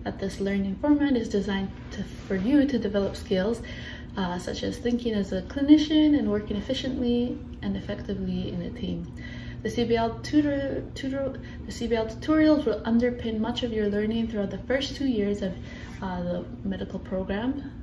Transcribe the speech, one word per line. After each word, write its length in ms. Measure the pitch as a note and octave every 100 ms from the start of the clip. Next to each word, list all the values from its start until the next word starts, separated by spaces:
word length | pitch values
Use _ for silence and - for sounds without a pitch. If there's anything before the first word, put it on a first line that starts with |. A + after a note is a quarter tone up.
that 160 | G3+ -
this 220 | G3 -
learning 340 | G3 G3+ G3 F#3+
format 400 | D4 D4 C#4+ B3
is 140 | A3+
designed 420 | G#3 G3 G3 G3 - -
to, 120 | -
for 320 | F#3+ - - F#3+
you 300 | G3 C#4+ C#4
to 120 | A#3+
develop 380 | G3+ G3+ G3 -
skills, 460 | - F#3 F#3+ A#3 - - - - - -
uh, 240 | F3+ F3
such 240 | - -
as 140 | G3 F#3+
thinking 360 | A#3+ A#3+ A#3+
as 180 | G#3 F#3+
a 120 | F#3+
clinician 720 | F#3 C#4 C#4 D4+ D4+ D#4 D4+ C#4+
and 120 | G#3+
working 280 | G#3 - G#3
efficiently 800 | - C4 A#3+ B3+ B3 A#3+ B3 - - -
and 160 | G3+ F#3+
effectively 720 | - G#3 - F#3+ F#3+ F3+ F#3
in 120 | F3
a 60 | F3
team. 340 | - F3+ E3+ E3+ - - - - -
The 80 | G#3+
C 140 | -
B 120 | A3+ A3+
L 240 | A3+ A3+
tutor-, 600 | - D4+ D4 C#4 C#4 C4 - -
tutor-, 440 | C4+ C4+ C4+ - - - -
the 40 |
C 160 | - A#3
B 80 | A3+
L 120 | A3
tutorials 580 | - - D#4 D#4 D4+ -
will 160 | -
underpin 580 | - A#3 B3 A#3+ A3+ A3
much 220 | A3 A#3
of 100 | A#3+
your 180 | A3 G#3
learning 380 | G3+ G#3+ A3+ A3+
throughout 220 | G#3+ G3
the 80 | G3
first 360 | - C4 C4+ -
two 120 | C4+
years 360 | A3+ G3+ G3+
of, 100 | F#3+ F3 - - - -
uh, 220 | F#3+ F3+
the 220 | F3 F3+ F3 -
medical 340 | G3 F#3 G3 F#3+
program 720 | - F#3+ F#3 G3 A#3+ C#4+ C#4 -